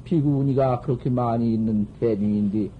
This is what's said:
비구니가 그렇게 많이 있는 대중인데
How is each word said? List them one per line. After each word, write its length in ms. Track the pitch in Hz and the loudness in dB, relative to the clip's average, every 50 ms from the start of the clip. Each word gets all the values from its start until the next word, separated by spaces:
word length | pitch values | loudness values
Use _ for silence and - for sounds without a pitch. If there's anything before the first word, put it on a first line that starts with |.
| - | -4
비구니가 760 | - 175 165 139 147 143 135 135 139 131 131 135 131 123 120 | 0 0 0 2 2 2 2 0 0 2 2 2 2 0 -2
그렇게 280 | - - 127 117 - 143 | -2 -4 -4 -2 -2 -2
많이 440 | 123 123 120 117 117 117 117 117 113 | 0 0 0 0 0 0 2 0 0
있는 320 | 110 110 110 110 104 101 - - - | 0 0 0 0 0 0 -2 -4 -2
대중인데 680 | - 117 113 98 104 104 104 104 104 101 95 107 101 - - | 0 0 0 2 0 0 0 2 0 0 0 -2 -2 -4 -6